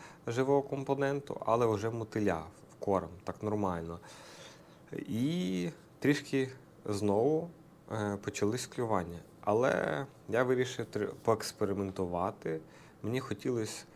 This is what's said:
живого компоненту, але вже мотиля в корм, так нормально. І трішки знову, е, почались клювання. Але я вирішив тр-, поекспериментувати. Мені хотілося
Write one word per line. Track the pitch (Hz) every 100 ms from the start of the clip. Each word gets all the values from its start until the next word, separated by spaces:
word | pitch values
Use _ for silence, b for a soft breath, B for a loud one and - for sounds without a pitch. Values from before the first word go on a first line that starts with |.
| B B -
живого | 117 131 139
компоненту, | 135 135 135 139 139 139 - - -
але | 113 117
вже | 104 113
мотиля | 117 110 110 98 82 80 - -
в | -
корм, | - 95 - 90
так | - -
нормально. | 107 104 98 85 82 85 - B B B B B B B -
І | - - 110 139 175 185 127 87 - - -
трішки | 139 143 - 139 127 - - -
знову, | - 101 104 101 131 156 175 - - - -
е, | 110 104 101
почались | - - 104 123 -
клювання. | - 117 98 85 85 - -
Але | - 107 131 - - - 135 - -
я | 110
вирішив | 127 127 123 - 113
тр-, | 107 104 -
поекспериментувати. | - 110 - - 101 101 98 95 90 87 95 104 82 80 - B B B
Мені | 107 127
хотілося | 131 - 131 120 107 - -